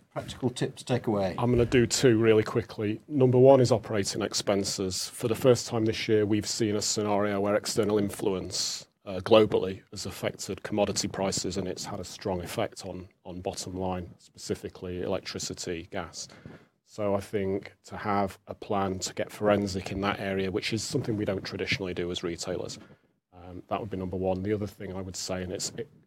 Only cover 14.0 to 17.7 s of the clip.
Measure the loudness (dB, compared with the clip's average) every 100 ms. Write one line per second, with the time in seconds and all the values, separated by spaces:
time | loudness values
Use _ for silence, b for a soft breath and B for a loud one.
14 | -8 -14 -20 -12 -8 -6 -8 -10 -8 -6
15 | -4 -4 -4 -8 -8 -8 -6 -8 -8 -8
16 | -8 -10 -16 b b b b b _ -4
17 | 0 0 0 -2 0 -2 -6